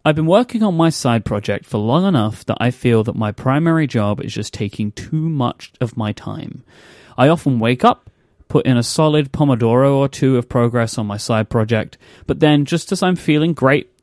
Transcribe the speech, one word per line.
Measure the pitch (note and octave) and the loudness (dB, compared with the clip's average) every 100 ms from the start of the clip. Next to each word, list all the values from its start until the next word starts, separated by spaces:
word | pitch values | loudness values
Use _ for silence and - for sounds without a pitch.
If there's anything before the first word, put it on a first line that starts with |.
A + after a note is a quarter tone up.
| D#3 | -2
I've | D#3 | 0
been | |
working | D#3 G3+ B3 A3+ | 2 2 2 0
on | G#3+ | 0
my | E3 E3 | 2 0
side | - C3 A#2 | 0 0 0
project | - G#2 - G2+ - | -2 -4 -4 -6 -6
for | G#2+ | -4
long | A2 D3+ G3 | 0 2 2
enough | D3 G#2+ - - | 2 0 -4 -6
that | A2 | -2
I | A#2+ | -2
feel | - B2 A2+ | 0 2 2
that | A2 | 0
my | G#2 G#2+ | -2 -4
primary | - C3 C#3+ E3 D#3+ C#3+ | -2 -2 0 2 2 0
job | A#2 G#2 G#2 | 0 0 -2
is | - | -6
just | - A2 | -8 -10
taking | - G#2 - G#2 | -8 -8 -6 -8
too | - - D#3+ D#3+ | -8 -6 -4 -2
much | D3 A#2+ - - - | -2 -4 -6 -14 -8
of | A#2+ | -6
my | - G#2+ | -4 -6
time. | - G#2 G#2 - B2+ - - - - - - | -6 -10 -12 -12 -16 -20 -20 -20 -20 -8 2
I | C#3 | 4
often | E3+ C#3+ A#2+ | 4 0 0
wake | A2+ B2+ | 0 2
up, | A#3 - - _ _ _ - | 2 2 -4 _ _ _ -2
put | - | 0
in | - A#2+ | 2 2
a | |
solid | A#2 - D#3 D3+ C#3 | 0 0 2 2 0
Pomodoro | - C#3+ A#2 A2+ B2 C#3 C#3 | 0 2 2 2 4 4 2
or | C#3 | 0
two | - C3 B2 | 0 0 0
of | A#2+ | 0
progress | B2 A#2+ A#2+ A2+ - | 0 0 0 -2 -4
on | G#2 | -6
my | G#2 | -6
side | - A2 G#2+ | -2 -2 0
project, | A#2 A2 A2 - - - - - | 0 0 0 -2 -12 -20 -10 -6
but | - | 0
then | D#3 D3 | 4 4
just | C#3 E3+ - | 2 -4 -4
as | F#3+ | -2
I'm | F#3 F3 | 0 0
feeling | - D3+ E3 | 0 0 0
great | D3 C3 C#3+ - _ | 0 2 2 -2 _